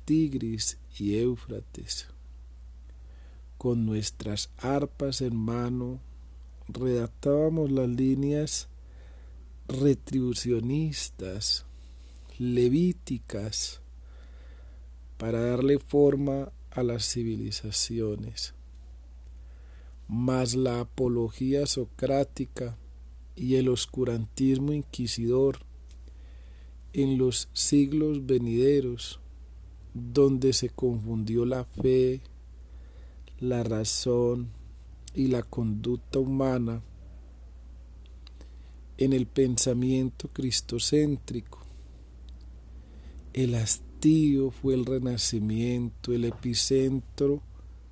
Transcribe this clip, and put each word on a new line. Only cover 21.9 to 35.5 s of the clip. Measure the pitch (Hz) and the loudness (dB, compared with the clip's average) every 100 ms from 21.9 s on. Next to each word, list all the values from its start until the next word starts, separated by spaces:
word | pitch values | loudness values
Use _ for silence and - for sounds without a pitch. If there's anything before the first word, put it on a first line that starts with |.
| - 131 135 139 - 127 - 120 117 - - - - - - | -4 0 2 0 -2 -8 -6 -8 -8 -16 -18 -18 -18 -18 -6
y | 127 | 2
el | 131 127 | 4 6
oscurantismo | 123 - - 123 117 110 - 135 131 143 | 4 0 0 0 0 -4 2 4 4 2
inquisidor | 151 - - 120 - 117 127 139 135 - - - - - - - - - - - - - | 0 -4 -4 -4 0 2 4 4 2 -8 -18 -18 -18 -16 -18 -18 -18 -18 -18 -18 -18 -6
en | 135 139 131 | 0 2 4
los | 127 123 - | 4 2 -2
siglos | - - 143 139 151 151 147 131 | 0 4 6 6 4 2 0 2
venideros, | 127 117 117 135 143 127 120 - - - - - - - - - | 2 4 4 6 6 2 -4 -8 -10 -14 -18 -18 -18 -18 -18 -12
donde | 123 120 123 139 135 131 | -10 0 6 6 6 4
se | 120 123 | 4 0
confundió | - 127 117 107 113 107 113 | 0 0 0 -2 -2 0 0
la | 120 131 | 0 -2
fe, | 123 - 131 127 127 131 - - - - - - - - - - - - | -4 0 4 6 4 2 -6 -18 -18 -18 -18 -16 -16 -18 -18 -18 -18 -6
la | 127 120 | -2 0
razón | 113 110 110 - 131 120 120 123 120 - - - - - - | 0 0 2 4 4 6 4 2 -2 -10 -16 -18 -18 -16 -8
y | - 135 | 0 2
la | 123 | 2
conducta | 117 | 0